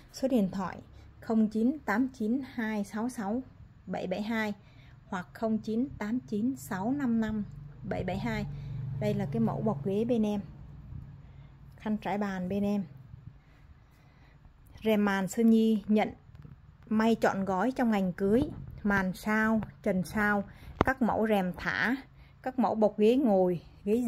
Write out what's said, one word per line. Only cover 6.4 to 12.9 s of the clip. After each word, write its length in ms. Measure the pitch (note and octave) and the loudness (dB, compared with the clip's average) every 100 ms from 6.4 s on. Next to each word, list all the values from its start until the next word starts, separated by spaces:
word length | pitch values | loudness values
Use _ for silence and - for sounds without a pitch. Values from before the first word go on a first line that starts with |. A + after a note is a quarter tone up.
| A#3+ C4 | -2 -4
sáu 360 | - F#3 G#3+ | -6 -4 -2
năm 280 | C#4+ B3+ A3+ | 0 0 0
năm 240 | A3 G#3+ G3+ - - - G3 | 0 -2 -6 -10 -16 -12 -6
bảy 160 | F#3 | -4
bảy 140 | F3+ G3 | -4 -4
hai. 280 | A#3 G#3+ G#3 - - - - - | -2 -4 -4 -8 -8 -6 -6 -2
Đây 140 | G#3 | 0
là 120 | G3+ G3 | 0 0
cái 80 | A3+ | 2
mẫu 200 | A3 - | 0 2
bọc 240 | A3 G3 | 0 0
ghế 200 | G3 G3+ | 0 0
bên 220 | A#3 A#3+ G#3 | 2 2 2
em. 140 | G#3 - - - - - - - - - - - - - - | 0 -4 -14 -18 -18 -14 -14 -14 -18 -20 -20 -20 -20 -20 -8
Khăn 200 | G#3+ G#3 | -4 -2
trải 220 | F#3 G3+ | -2 -2
bàn 300 | G3+ F#3 F3+ | -2 -2 -2
bên 160 | G3+ | 0
em. 200 | G3+ G#3 F#3 | 0 0 -2